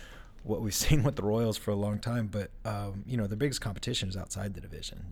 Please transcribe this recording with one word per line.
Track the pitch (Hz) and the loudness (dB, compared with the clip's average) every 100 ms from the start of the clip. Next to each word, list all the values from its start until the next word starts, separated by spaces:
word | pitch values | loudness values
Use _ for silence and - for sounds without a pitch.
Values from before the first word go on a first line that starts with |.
| - - - - | -14 -16 -16 -8
what | - 107 | -2 0
we've | 107 | 0
<laughs> | |
seen | - - 151 | 4 8 8
with | 139 - | 6 4
the | |
Royals | 101 113 113 104 | 2 4 4 2
for | - | 0
a | 101 | 2
long | 104 104 | 2 0
time, | 120 120 104 | 0 0 0
but, | 104 95 - | -2 -6 -6
um, | 107 104 101 98 110 | -4 -4 -4 -6 -2
you | 123 | 0
know, | 101 | 0
the | 107 | 0
biggest | 143 - | 0 0
competition | 107 92 120 113 92 | -4 -4 -2 -2 -2
is | 95 | -4
outside | - 95 98 | -6 -4 -4
the | 92 | -6
division, | 87 82 - - - | -10 -10 -10 -10 -8